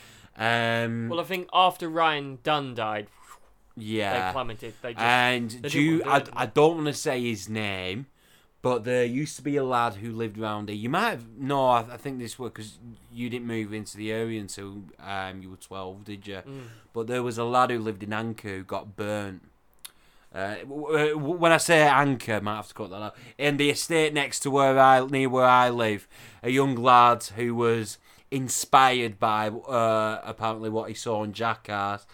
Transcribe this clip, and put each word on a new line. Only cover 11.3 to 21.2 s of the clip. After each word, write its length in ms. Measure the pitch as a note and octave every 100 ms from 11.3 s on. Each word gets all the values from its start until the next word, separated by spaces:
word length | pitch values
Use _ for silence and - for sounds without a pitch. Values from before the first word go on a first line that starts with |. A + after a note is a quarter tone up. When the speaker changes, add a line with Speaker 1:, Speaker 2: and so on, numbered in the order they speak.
| A2+
Speaker 1:
no, 260 | C3+ C#3+ C3
I, 160 | A#2+ A2+
I 40 | A#2+
think 220 | C#3+ C3
this 220 | A#2 -
was 100 | A#2+
'cause 260 | A2 G#2+ - A#2+ A2+ -
you 180 | A#2 A#2+
didn't 160 | B2 A#2+
move 260 | A2+ G#2+
into 240 | G#2+ G2+ G2+
the 140 | G#2+
area 300 | A2 A2+ A2
until, 420 | G2 - G2 G2+ F#2 -
um, 440 | F2+ G2 F#2+ F#2+
you 80 | F#2
were 60 | F#2
twelve, 480 | - F#2+ F#2+ F#2+
did 220 | G#2 G#2 G2+
you? 100 | G2
Speaker 2:
Mm. 240 | G#2+ C#3 A#2+ A#2 _
Speaker 1:
But 140 | A#2 A2+
there 160 | B2+
was 160 | B2 A2+
a 60 |
lad 260 | A#2 B2 B2+
who 80 | A#2+
lived 240 | A2 G2+
in 100 | G2+
Anchor 360 | G#2+ A2+ A2 G#2+
who 160 | F#2+
got 320 | F#2+ G2 G#2+ G2
burnt. 460 | G#2 G#2 G2+ F#2+ - _ _ _ - _ _ _ _
Uh, 200 | - G2 G#2
w-, 260 | C3+ C#3+ D3
w-, 260 | D#3 D3+
w-, 220 | D3+